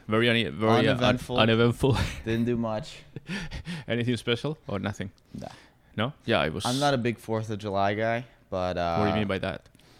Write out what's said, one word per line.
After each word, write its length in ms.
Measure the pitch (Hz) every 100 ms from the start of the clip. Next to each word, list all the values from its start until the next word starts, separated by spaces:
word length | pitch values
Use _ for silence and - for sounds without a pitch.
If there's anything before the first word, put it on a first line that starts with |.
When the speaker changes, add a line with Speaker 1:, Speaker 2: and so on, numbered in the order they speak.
| -
Speaker 1:
Very 220 | 107 120
une-, 240 | 117 98
very, 180 | 73 110
uh, 40 |
un-, 100 | 110
Speaker 2:
uneventful. 540 | 110 107 123 127 - 123
Speaker 1:
uneventful. 580 | 110 113 120 117 135 104 92
<laughs> 140 | - -
Speaker 2:
Didn't 180 | 113
do 140 | 117 117
much. 400 | 117 110 - - - - - 196
Speaker 1:
<laughs> 460 | 170 - - 175 123
Anything 300 | 117 117 120
special 400 | - 117 143 156 -
or 120 | 101
nothing? 320 | 98 98 98 - _
Speaker 2:
Nah. 160 | - - - - _ _ -
Speaker 1:
No? 160 | 117 - -
Yeah, 180 | 107
it 80 | 73
was 140 | 80 117
Speaker 2:
I'm 120 | 127
not 140 | 143
a 60 | 135
big 200 | 117 110
Fourth 300 | - 110 110
of 100 | 107
July 360 | 104 98 98
guy, 320 | 104 110 117 131 _ -
but, 260 | 95 90 87
uh, 200 | 87 85
Speaker 1:
What 80 | 82
do 40 |
you 40 | 82
mean 80 | 104
by 100 | 95
that? 280 | 92 - - _ - -